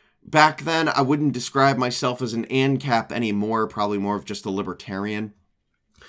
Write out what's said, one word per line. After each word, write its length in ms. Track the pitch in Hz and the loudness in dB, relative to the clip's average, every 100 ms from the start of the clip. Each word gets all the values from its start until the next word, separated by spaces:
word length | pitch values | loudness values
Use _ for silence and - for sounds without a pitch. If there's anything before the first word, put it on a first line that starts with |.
| _ _ | _ _
back 400 | - 156 156 151 | 0 4 4 4
then. 260 | 143 165 160 | -2 0 2
I 120 | - | 2
wouldn't 320 | 131 151 147 | 2 2 2
describe 440 | 120 - 139 139 127 | -2 -2 2 4 4
myself 420 | 123 127 131 123 | 0 -2 -2 -2
as 140 | 123 | -4
an 140 | 117 110 | -4 -2
ancap 640 | 131 135 135 135 117 110 | 2 2 2 2 0 0
anymore, 560 | 117 117 104 104 113 107 | -2 0 0 0 0 -2
probably 320 | 107 101 104 | -2 -2 0
more 160 | 101 104 | -2 -4
of 100 | - | -6
just 220 | 101 107 | -8 -4
a 20 | |
libertarian. 840 | 98 92 87 - 98 104 107 107 - _ _ _ _ _ _ | -4 -4 -8 -8 -6 -4 -6 -8 -12 _ _ _ _ _ _